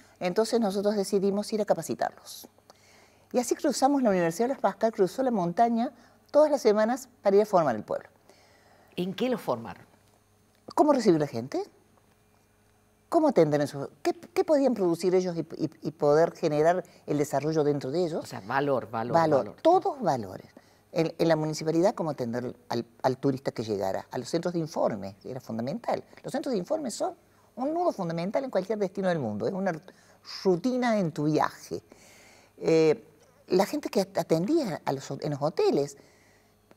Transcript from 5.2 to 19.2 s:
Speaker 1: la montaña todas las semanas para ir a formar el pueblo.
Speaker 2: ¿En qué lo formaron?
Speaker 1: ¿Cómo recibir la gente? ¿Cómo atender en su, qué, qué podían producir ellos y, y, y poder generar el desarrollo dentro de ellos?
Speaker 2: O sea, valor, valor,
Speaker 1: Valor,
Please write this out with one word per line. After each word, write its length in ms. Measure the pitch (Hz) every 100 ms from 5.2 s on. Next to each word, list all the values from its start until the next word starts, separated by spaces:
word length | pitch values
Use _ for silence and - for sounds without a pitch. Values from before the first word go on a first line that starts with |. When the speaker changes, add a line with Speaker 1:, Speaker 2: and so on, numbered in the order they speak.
Speaker 1:
la 80 | 262
montaña 580 | 220 175 170 233 226 254 - - _ _
todas 180 | 294 302
las 140 | 285
semanas 460 | 226 208 220 262 - _
para 120 | 202
ir 80 | 196
a 40 | 208
formar 280 | 180 151
el 80 | 107
pueblo. 260 | - - - _ _ - _ _ _ _ _
Speaker 2:
¿En 200 | - 180
qué 140 | 180 247
lo 100 | 226
formaron? 460 | - 117 113 85 - _ _ _ _ _ _ _ - -
Speaker 1:
¿Cómo 160 | 294
recibir 260 | 277 208 160
la 80 | 147
gente? 380 | 117 127 349 403 _ _ _ _ _ _ _ _ _ _ _ _ _ -
¿Cómo 200 | 320 302
atender 320 | 185 151 147
en 60 | 143
su, 240 | 143 139 _
qué, 100 | 349
qué 320 | 349 - -
podían 280 | 370 294 269
producir 420 | 214 180 170 185
ellos 220 | 185 185 165
y, 40 |
y, 300 | 151 - 156 -
y 80 | 160
poder 420 | - 147 151 170
generar 520 | - 165 147 160 180 - - -
el 120 | 147
desarrollo 460 | 139 139 151 160
dentro 260 | 147 147 131
de 140 | 160
ellos? 180 | 175 175
Speaker 2:
O 40 | -
sea, 140 | 120
valor, 480 | 98 135 143 127 101
valor, 240 | 113 120
Speaker 1:
Valor, 260 | 165